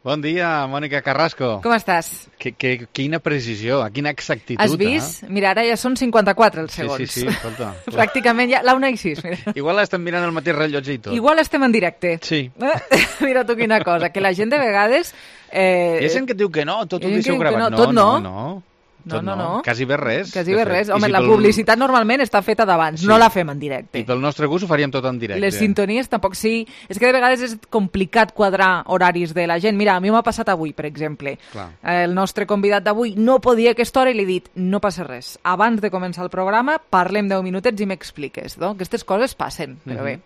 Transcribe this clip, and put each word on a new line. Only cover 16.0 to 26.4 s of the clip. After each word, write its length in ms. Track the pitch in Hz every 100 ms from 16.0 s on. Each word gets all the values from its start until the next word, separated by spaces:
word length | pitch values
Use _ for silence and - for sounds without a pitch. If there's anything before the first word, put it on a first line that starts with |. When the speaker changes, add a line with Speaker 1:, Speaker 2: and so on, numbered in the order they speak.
| 151
Speaker 1:
ha 80 | 208
gent 160 | 262
que 80 | 196
diu 80 | 202
que 140 | 156
no, 220 | 147 202 185
tot 160 | 180
ho 60 | 175
Speaker 2:
hi 80 | 214
ha 0 |
gent 0 |
que 140 | 220
Speaker 1:
deixeu 20 | 269
Speaker 2:
diu 80 |
que 60 | 151
Speaker 1:
gravat. 180 | 220 226
Speaker 2:
no, 20 | 113
Speaker 1:
No, 80 |
Speaker 2:
tot 100 | 240
Speaker 1:
no, 160 | 240 202 -
Speaker 2:
no. 100 | 95
Speaker 1:
no. 320 | 95 131 190 _ _ _ _
Speaker 2:
No, 140 | 170 -
Speaker 1:
Tot 80 |
Speaker 2:
no, 100 | - 196
Speaker 1:
no. 60 | 170 208
Speaker 2:
no. 60 |
Speaker 1:
Quasi 220 | 294 117 127
bé 80 | 143
res, 380 | 131 120 196
Speaker 2:
Quasi 180 | 190 175
Speaker 1:
de 60 | 202
Speaker 2:
bé 60 | 220
Speaker 1:
fet. 40 |
Speaker 2:
res. 160 | 180 208
Speaker 1:
I 20 |
Speaker 2:
Home, 160 | 202 208
Speaker 1:
si 40 |
Speaker 2:
la 80 | 190
Speaker 1:
pel 60 | -
Speaker 2:
publicitat 480 | 214 214 214 214 233
normalment 400 | 269 254 214 262
està 220 | 254 208
feta 220 | 190 220 214
d'abans, 320 | 170 160 160
Speaker 1:
Sí. 80 | 196
Speaker 2:
no 80 | 220
la 120 | 226
fem 160 | 202 165
en 80 | 143
directe. 400 | 143 131 - -
Speaker 1:
I 60 | 110
pel 140 | 127
nostre 240 | 143 143 151
gust 140 | 170 190
ho 20 |
faríem 240 | 147 143
tot 140 | 135 127
en 100 | 123
directe. 220 | 113 101
Speaker 2:
Les 160 | 196 202
sintonies 540 | 208 202 196 226 254
tampoc, 240 | 220 190
sí. 320 | 185